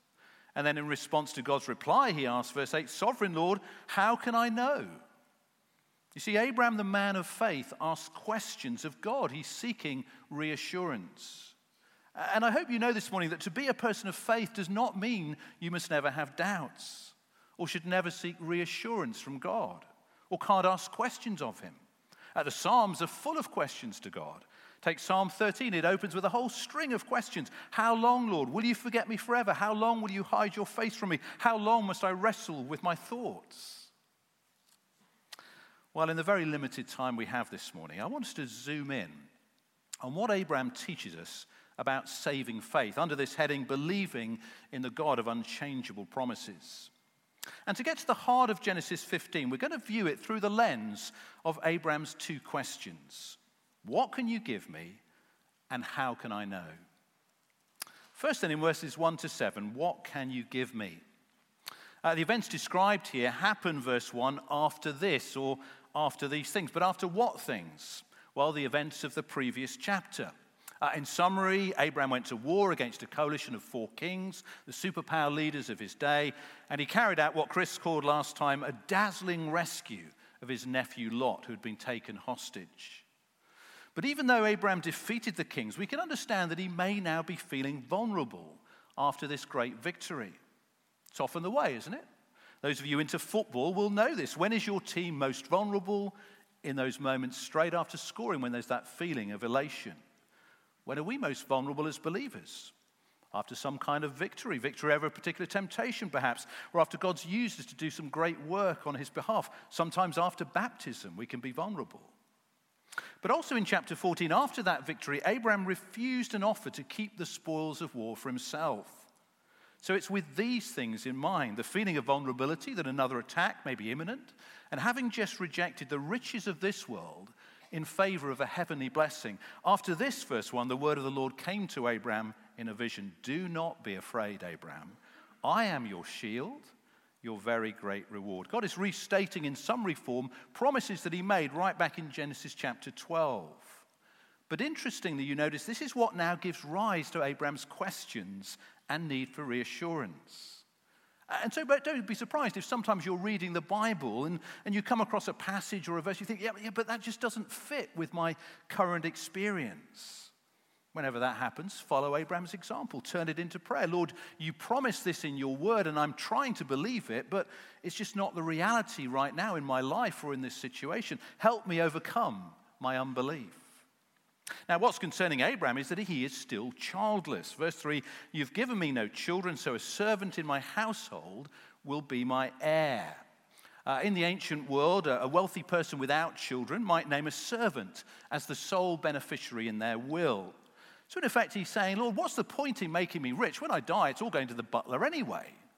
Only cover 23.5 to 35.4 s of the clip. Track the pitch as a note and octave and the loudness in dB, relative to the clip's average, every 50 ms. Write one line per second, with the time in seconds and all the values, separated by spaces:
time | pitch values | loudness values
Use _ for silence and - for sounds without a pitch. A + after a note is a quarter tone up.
23.5 | - G3 D3 C3+ - - C3 A2+ - - - G2 - F2 D#2 D2+ D2+ - - _ | 0 0 0 0 -2 -6 -10 -10 -10 -10 -12 -10 -10 -8 -10 -10 -12 -14 -18 _
24.5 | - - - - - _ - E3 E3 - - - F#3+ F#3+ G3 F3+ - - G#3+ G#3 | -20 -20 -20 -20 -12 _ 0 0 0 0 2 4 4 4 4 4 2 2 2 2
25.5 | F3+ - C4 A#3+ F#3 E3 D#3 E3+ G3 G3 - F#3 D#3 F#3+ F#3 F#3 A3 A#3+ B3+ A#3+ | 2 2 0 0 2 4 6 6 4 4 2 -2 -2 0 0 2 2 2 0 0
26.5 | - - - - - D4 D#4+ C#4 A#3 G3+ - - B3 B3 G#3+ - - F3 C#3+ - | -2 -6 -8 -6 -4 -2 -2 0 0 -2 -2 0 0 0 0 -2 -4 -6 -6 -6
27.5 | - - - - - - G#3+ A#3 A#3 A3+ A3+ A#3+ B3 B3 A#3+ A3 F#3+ D#3 C3+ B2 | -8 -14 -14 -4 0 4 4 6 6 6 8 6 6 6 4 4 4 2 2 2
28.5 | C#3 G#3+ A3+ A#3+ A3+ - - A#3+ A3+ A#3 F#3+ G#3 A3+ - - - A#3+ B3 A3+ G3 | 2 2 2 2 2 2 0 0 2 2 2 0 -2 -4 0 2 2 4 4 4
29.5 | D#3+ C3+ G3+ G#3+ G#3+ G#3+ A3 A#3 A#3 A3+ G#3+ G3 F#3+ G3 F#3+ - - G#3 G#3+ G#3 | 4 4 4 2 4 4 4 4 4 4 0 -2 -2 -2 -2 2 4 4 4 2
30.5 | - G#3+ G3+ - - - A3+ A3+ - - G#3+ F#3 E3 C#3 - - - - - A#3 | 2 -2 -4 -4 -2 -2 -2 -2 -2 -2 0 0 0 0 -2 -4 -2 2 4 4
31.5 | A3+ G#3+ G#3 G#3+ A#3 A#3 G#3 F#3+ F3+ - - F#3+ F#3 F#3 G3 A3 G#3 - - - | 4 6 6 6 6 6 6 2 0 2 2 2 2 4 4 4 4 2 -2 -6
32.5 | D#3+ C#3+ B2 C3 D#3 D3 - F3+ E3+ E3 - - A#3+ B3 A#3+ D#3+ F3 - - - | -6 -4 -4 -4 -4 -2 0 0 0 0 -2 -8 -8 -6 -4 -6 -6 -8 -12 -18
33.5 | - - - - - - - - _ _ _ _ _ _ _ _ _ _ _ _ | -18 -18 -16 -16 -16 -16 -18 -20 _ _ _ _ _ _ _ _ _ _ _ _
34.5 | _ _ _ _ _ _ _ _ _ _ _ _ _ _ _ _ - - | _ _ _ _ _ _ _ _ _ _ _ _ _ _ _ _ -20 -20